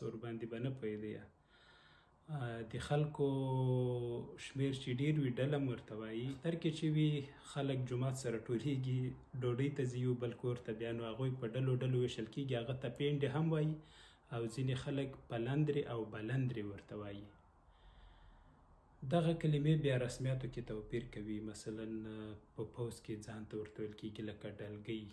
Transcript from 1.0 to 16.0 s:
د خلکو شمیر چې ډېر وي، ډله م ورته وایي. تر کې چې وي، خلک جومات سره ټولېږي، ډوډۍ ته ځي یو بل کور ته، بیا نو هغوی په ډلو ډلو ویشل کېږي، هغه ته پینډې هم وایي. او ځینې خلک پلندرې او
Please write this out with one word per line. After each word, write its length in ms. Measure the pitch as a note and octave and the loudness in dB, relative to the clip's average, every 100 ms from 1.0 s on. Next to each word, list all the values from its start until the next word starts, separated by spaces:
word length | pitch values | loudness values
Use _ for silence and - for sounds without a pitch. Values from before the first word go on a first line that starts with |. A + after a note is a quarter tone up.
| G#2+ G#2 - - _ - - - - - - - - D3+ A#2+ A#2 A2 | -4 -8 -12 -20 _ -20 -20 -20 -20 -20 -20 -20 -6 -2 -2 -2 -4
د 40 | A#2+ - | -6 2
خلکو 400 | D3 D3+ - C#3 C3+ C3+ C3 C3 B2+ B2 B2 A#2+ A#2+ - - | 2 2 2 2 2 2 2 4 4 2 0 -2 -4 -6 -10
شمیر 280 | - C3+ C#3 B2+ | -6 0 0 0
چې 80 | C3 B2 | -2 2
ډېر 140 | D3 D3+ | 2 4
وي، 120 | C3 A#2 | 2 2
ډله 200 | B2+ D3 | 2 2
م 80 | C3+ | 2
ورته 260 | A2+ - G#2+ | -2 -6 -8
وایي. 260 | A2 A2+ C3 C3+ | -4 -4 -4 -2
تر 100 | E3 E3+ | -2 0
کې 100 | D#3+ D#3 | 0 2
چې 80 | D#3 | 4
وي، 160 | D3+ D3+ D3 - - - | 6 6 4 -2 -12 -8
خلک 260 | D3 C#3 C3 B2 | -2 0 0 0
جومات 260 | B2 C3 B2+ | 0 0 0
سره 200 | A#2+ A2+ - | -2 -2 0
ټولېږي، 540 | A2+ D3 C3+ C3 B2+ B2+ - - B2+ | 0 2 2 2 2 0 -4 -8 -2
ډوډۍ 300 | B2 A#2+ C#3+ C#3+ | 0 2 2 2
ته 60 | B2 | 0
ځي 100 | B2 B2+ | 2 2
یو 80 | B2 | 2
بل 80 | A#2+ A2+ | 0 -2
کور 140 | B2 A#2+ - | -2 -2 -2
ته، 40 | A2 | -2
بیا 100 | A#2 A#2 | -2 -2
نو 40 | A2+ | -4
هغوی 200 | A2 C3 B2+ | -2 -2 0
په 80 | A2+ | -2
ډلو 180 | B2+ C3 B2 | 2 4 4
ډلو 200 | B2+ B2+ | 4 4
ویشل 260 | B2 - A2 | 2 0 -4
کېږي، 200 | D3 C3+ A#2+ | -2 0 0
هغه 140 | A2+ B2+ | 0 -2
ته 60 | B2 - | -2 0
پینډې 300 | C#3+ D3 C3+ D3 | 2 4 2 4
هم 100 | E3 | 4
وایي. 220 | D#3+ D3+ D#3 - - - - - | 4 4 0 -8 -20 -20 -20 -6
او 80 | A#2+ A#2 | -2 -2
ځینې 200 | C3+ C3 B2+ | 0 0 0
خلک 260 | D3 C#3 C3 - - | 0 0 -2 -6 -6
پلندرې 520 | A#2+ A#2 C#3+ D3 C#3+ - | -2 2 4 4 2 0
او 80 | A#2 | -2